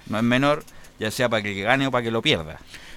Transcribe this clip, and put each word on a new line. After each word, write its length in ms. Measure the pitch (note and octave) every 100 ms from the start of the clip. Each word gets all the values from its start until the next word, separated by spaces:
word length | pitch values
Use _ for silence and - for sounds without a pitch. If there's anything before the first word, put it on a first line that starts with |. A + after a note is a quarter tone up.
| -
no 120 | G#2
es 40 |
menor, 400 | A#2+ B2 C#3+ D3 - - - -
ya 100 | G#2+
sea 180 | A2+ B2
para 140 | A2
que 180 | G#2 G2
gane 260 | G2+ C3+ C3+
o 20 |
para 140 | B2+
que 80 | A2+
lo 100 | A2+
pierda. 380 | D3+ G#2 D#2 D2+ - - -